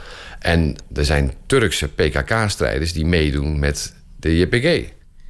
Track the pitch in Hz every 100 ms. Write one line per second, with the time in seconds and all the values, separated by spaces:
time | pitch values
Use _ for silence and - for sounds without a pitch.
0 | - - - - 87 85 76 - - 71
1 | 73 71 67 - - 135 98 - 73 -
2 | 78 71 71 113 104 - 62 65 82 82
3 | 80 87 76 71 73 73 71 73 - -
4 | - - 82 82 87 120 156 139 62 -
5 | - -